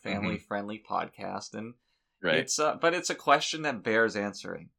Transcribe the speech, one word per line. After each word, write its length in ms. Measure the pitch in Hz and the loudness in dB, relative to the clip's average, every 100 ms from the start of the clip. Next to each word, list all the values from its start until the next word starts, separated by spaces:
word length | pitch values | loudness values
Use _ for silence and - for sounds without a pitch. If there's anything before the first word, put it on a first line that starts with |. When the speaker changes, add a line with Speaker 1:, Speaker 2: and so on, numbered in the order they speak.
Speaker 1:
Mm-hmm. 40 | 107 | -6
Speaker 2:
family-friendly 760 | 98 101 104 - 104 101 110 - | -2 -2 -4 -4 -6 -4 -10 -4
podcast, 640 | 95 85 - 95 98 - | -4 -4 -8 -8 -8 -8
and 200 | 107 110 123 _ _ _ _ | -10 -10 -12 _ _ _ _
Speaker 1:
Right. 120 | 170 160 | 2 2
Speaker 2:
it's, 240 | - - | 2 0
uh, 160 | 151 - | 0 2
but 140 | 165 | 2
it's 160 | 175 170 | 2 -2
a 60 | 170 | -2
question 460 | - 143 - 160 | 4 4 4 -2
that 200 | 151 120 | -2 -2
bears 320 | 117 110 113 | 2 4 4
answering. 540 | 101 101 - 90 85 82 | 2 -2 -4 -8 -10 -12